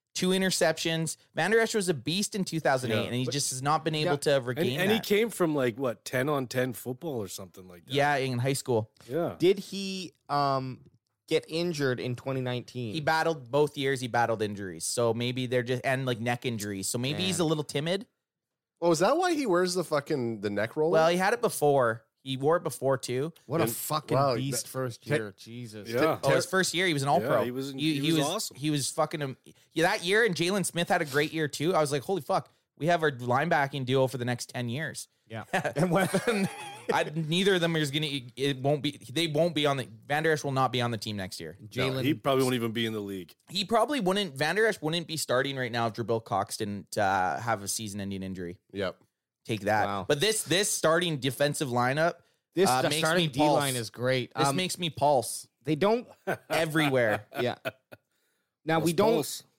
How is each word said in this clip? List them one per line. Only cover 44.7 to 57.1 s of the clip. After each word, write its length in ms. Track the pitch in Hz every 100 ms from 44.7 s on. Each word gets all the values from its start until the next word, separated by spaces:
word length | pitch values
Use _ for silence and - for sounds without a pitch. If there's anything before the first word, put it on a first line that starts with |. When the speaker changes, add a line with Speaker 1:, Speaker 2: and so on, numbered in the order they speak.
| 165
Speaker 1:
wouldn't 260 | 151 170 156
be 100 | 156
starting 400 | - 123 139 135
right 140 | 123
now 140 | 117 117
if 60 | 110
Jabril 280 | 104 113
Cox 320 | - 98 101 -
didn't, 420 | 104 101 - -
uh, 400 | 98 95 92 71
have 220 | 117 107
a 40 | 98
season-ending 560 | - 98 101 98 95
injury. 360 | 95 92 85 90 _
Speaker 4:
Yep. 240 | 98 95 - _ _ _ _ -
Speaker 1:
Take 160 | 113
that. 240 | 98 107 98
Speaker 3:
Wow. 180 | 101 98
Speaker 1:
But 140 | 147
this, 220 | 202 214
this 280 | - 170 208
starting 460 | - 160 165 175 151
defensive 500 | 131 123 147 147 143
lineup, 460 | 120 123 143 170 - _ _ _ 160
Speaker 3:
This, 140 | 190
Speaker 1:
uh, 120 | 127
Speaker 3:
the 60 | 160
Speaker 1:
makes 100 | 151
Speaker 3:
starting 260 | 160 175 160
Speaker 1:
me 20 |
Speaker 3:
D 120 | 131
line 320 | 151 143 139
Speaker 1:
pulse. 20 | 127
Speaker 3:
is 140 | 110
great. 420 | - 123 131 120
Speaker 1:
This 140 | - 139
Speaker 3:
Um, 80 | 139
Speaker 1:
makes 220 | 180 -
me 100 | 170
pulse 600 | - 143 139 - - - _ -
Speaker 3:
they 100 | 156
don't 320 | 202 233 233 - -
Speaker 1:
<laughs> 240 | 160 -
everywhere. 760 | 156 165 156 147 131 113